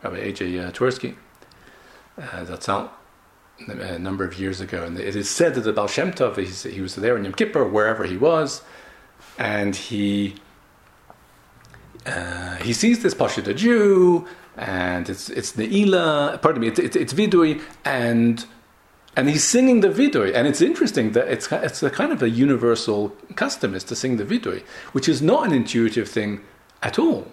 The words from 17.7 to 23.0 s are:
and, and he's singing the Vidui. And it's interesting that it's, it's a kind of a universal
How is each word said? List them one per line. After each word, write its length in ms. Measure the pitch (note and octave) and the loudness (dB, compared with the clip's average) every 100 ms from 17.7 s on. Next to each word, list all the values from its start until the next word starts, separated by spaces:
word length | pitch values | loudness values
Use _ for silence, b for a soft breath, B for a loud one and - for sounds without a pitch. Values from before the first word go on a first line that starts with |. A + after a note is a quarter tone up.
| - C#3+ | -8 -4
and, 600 | C3+ A#2 A#2 A#2 A#2 - - _ _ _ _ _ - | 0 2 4 4 2 -6 -20 _ _ _ _ _ 0
and 120 | C#3 | 2
he's 160 | D3+ - | 2 4
singing 340 | A#3+ C4 A#3+ | 4 6 6
the 80 | G3 | 6
Vidui. 480 | G#3+ C#4+ C#3 G2 A#2+ | 4 2 4 2 2
And 100 | C3+ | 2
it's 140 | - | 4
interesting 540 | F3+ E4+ D#4+ D3 A2 | 2 4 0 2 2
that 160 | A2 - | 2 0
it's, 200 | B2+ - | -2 -2
it's 320 | D#3 D#3 - | -4 -4 -2
a 80 | C#3 | -4
kind 220 | - D4 | 0 -2
of 100 | D#4+ | 0
a 80 | A#2 | 0
universal 840 | A#2 C#3 B2+ A#2+ A2+ - G#2 | 2 2 4 2 0 0 -2